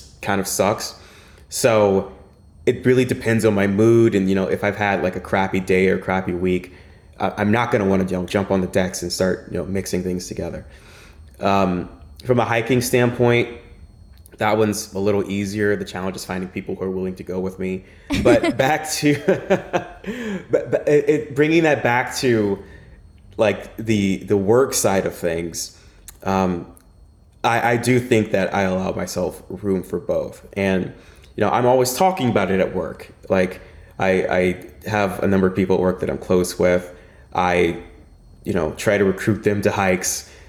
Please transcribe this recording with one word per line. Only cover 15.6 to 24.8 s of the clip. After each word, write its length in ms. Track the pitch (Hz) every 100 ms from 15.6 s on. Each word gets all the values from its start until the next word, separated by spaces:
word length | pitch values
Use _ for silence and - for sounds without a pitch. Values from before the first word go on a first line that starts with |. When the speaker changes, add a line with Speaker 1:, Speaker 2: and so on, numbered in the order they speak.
| 104 101
Speaker 1:
The 100 | 95
challenge 300 | 90 95 95
is 100 | -
finding 240 | 92 92
people 260 | 95 95 95
who 80 |
are 60 | 95
willing 260 | 92 92 92
to 80 |
go 160 | 87 92
with 200 | 95 92
me. 260 | 95 92 - - - -
But 340 | - 117 339 -
Speaker 2:
<laughs> 80 | 135
Speaker 1:
back 240 | 151 -
to, 220 | - 147 143 -
<laughs> 1200 | 175 - 185 - 175 - - - 247 220 185 -
but, 220 | 147 131
but 160 | - 147
it, 220 | 147 147
it, 260 | 151 - 131
bringing 280 | 151 165
that 200 | 160 131
back 320 | 120 120 127 -
to, 400 | 131 110 101 98 - - - - - - - -
like, 400 | 107 95 - -
the, 460 | 113 107 98 90
the 140 | 95 104
work 360 | 98 120 135
side 320 | -